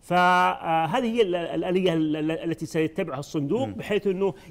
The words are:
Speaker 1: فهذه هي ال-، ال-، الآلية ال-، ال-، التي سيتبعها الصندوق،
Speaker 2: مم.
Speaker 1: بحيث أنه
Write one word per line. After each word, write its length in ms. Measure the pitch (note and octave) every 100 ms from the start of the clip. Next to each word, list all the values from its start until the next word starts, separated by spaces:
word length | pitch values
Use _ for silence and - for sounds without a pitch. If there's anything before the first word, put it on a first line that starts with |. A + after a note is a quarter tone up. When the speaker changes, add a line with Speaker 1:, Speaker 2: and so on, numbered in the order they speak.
Speaker 1:
فهذه 1040 | - F3 F3+ F3+ F#3 F3+ E3+ D#3+ D#3+ B3 A#3 A#3
هي 60 |
ال-، 120 | G3
ال-، 200 | F3 E3 D#3+
الآلية 300 | F#3 F#3 F#3
ال-، 220 | E3 D#3 D#3
ال-، 280 | D#3 D#3+
التي 220 | E3 D#3+ D#3+
سيتبعها 520 | D#3+ D#3 F#3+ E3 C3+
الصندوق، 480 | C#3 D#3+ C#3+ A3 C4
Speaker 2:
مم. 80 |
Speaker 1:
بحيث 320 | C3+ F3 G#3 G3+
أنه 280 | F#3 G3 - -